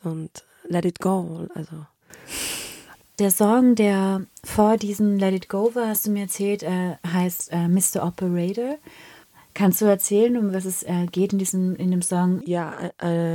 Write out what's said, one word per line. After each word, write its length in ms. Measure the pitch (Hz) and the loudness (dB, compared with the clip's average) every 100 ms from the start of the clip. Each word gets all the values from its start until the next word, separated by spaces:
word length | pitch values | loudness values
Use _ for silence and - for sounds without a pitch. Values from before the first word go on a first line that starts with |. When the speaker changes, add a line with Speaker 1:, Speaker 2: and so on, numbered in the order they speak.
Speaker 1:
und 400 | 165 160 160 - _ _ - | -8 -8 -10 -16 _ _ -4
Let 160 | 175 | -2
It 160 | 175 - | -2 -2
Go, 460 | 190 190 170 165 170 | -2 -2 -4 -10 -10
also. 320 | 349 151 156 151 _ _ - - - - - - - - - _ - | -12 -12 -14 -18 _ _ -20 -14 -10 -8 -10 -12 -16 -20 -20 _ 0
Speaker 2:
Der 120 | 202 | 0
Song, 460 | - 208 240 254 226 | 4 4 6 6 6
der 500 | 208 196 190 190 - - | 4 4 2 -2 -6 -16
vor 340 | - 214 214 220 | -6 2 4 4
diesem 420 | 208 202 208 196 | 0 0 2 2
Let 160 | 190 | 2
It 140 | 190 - | 0 -2
Go 260 | 196 226 | -2 0
war, 140 | 240 220 | 0 -2
hast 180 | 208 214 | -2 -2
du 40 | |
mir 120 | 202 | -2
erzählt, 400 | 196 - 202 202 | -4 -4 -2 -2
äh, 340 | 170 180 180 - 170 | -2 -2 -2 -4 -2
heißt, 460 | 180 180 - - | 0 0 -2 -6
äh, 160 | 170 170 | -2 2
Mister 360 | 185 - 202 | 2 2 -2
Operator. 720 | 175 - 185 175 175 214 254 302 - - - - _ _ _ | -4 -2 -2 0 -2 -2 -4 -6 -12 -20 -20 -20 _ _ _
Kannst 260 | - 202 - | 2 2 4
du 40 | |
erzählen, 520 | 214 196 - 202 233 240 | 2 2 2 2 4 2
um 160 | 202 | 0
was 120 | 190 | -2
es, 180 | 185 185 | -4 -6
äh, 240 | - 175 175 | -2 -2 0
geht 260 | 180 202 | 0 0
in 60 | 196 | 0
diesem, 380 | 185 185 185 180 | 0 0 -2 0
in 160 | 180 | 0
dem 100 | 180 | 0
Song? 400 | - 180 180 185 | 0 2 2 0
Speaker 1:
Ja, 300 | - 175 160 - | -2 -4 -4 -8
e-, 120 | 175 - 170 170 165 | -10 -6 -2 0 0